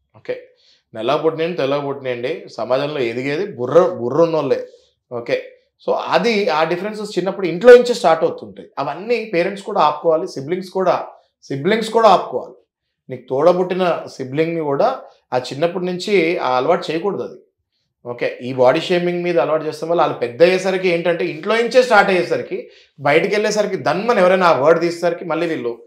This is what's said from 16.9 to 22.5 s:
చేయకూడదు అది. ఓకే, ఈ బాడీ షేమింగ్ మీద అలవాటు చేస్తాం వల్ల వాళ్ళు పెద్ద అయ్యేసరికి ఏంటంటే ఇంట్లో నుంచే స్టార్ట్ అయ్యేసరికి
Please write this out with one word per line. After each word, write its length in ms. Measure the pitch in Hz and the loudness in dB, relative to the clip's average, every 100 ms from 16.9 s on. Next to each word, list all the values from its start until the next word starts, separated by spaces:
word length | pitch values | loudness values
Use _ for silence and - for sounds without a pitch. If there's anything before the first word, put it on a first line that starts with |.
చేయకూడదు 320 | 160 196 151 | -4 -4 -6
అది. 160 | 101 - _ _ _ _ _ _ 120 | -8 -12 _ _ _ _ _ _ -14
ఓకే, 280 | 120 135 - | -6 -6 -6
ఈ 120 | 127 | -8
బాడీ 280 | 131 123 160 | 4 4 4
షేమింగ్ 420 | 151 175 175 175 | 0 0 0 -2
మీద 160 | 175 165 | 0 0
అలవాటు 240 | 143 156 | 2 0
చేస్తాం 260 | 151 147 165 | -2 -6 -2
వల్ల 120 | 170 | 2
వాళ్ళు 160 | 143 120 | 2 0
పెద్ద 260 | 120 120 | -6 4
అయ్యేసరికి 460 | 175 185 190 185 185 | 4 4 0 0 0
ఏంటంటే 360 | 170 175 170 | 0 0 -2
ఇంట్లో 300 | 175 151 202 | -4 -6 -2
నుంచే 280 | 226 233 254 | 0 4 4
స్టార్ట్ 260 | 202 208 196 | 6 4 4
అయ్యేసరికి 600 | 180 170 135 117 | 2 0 -4 -4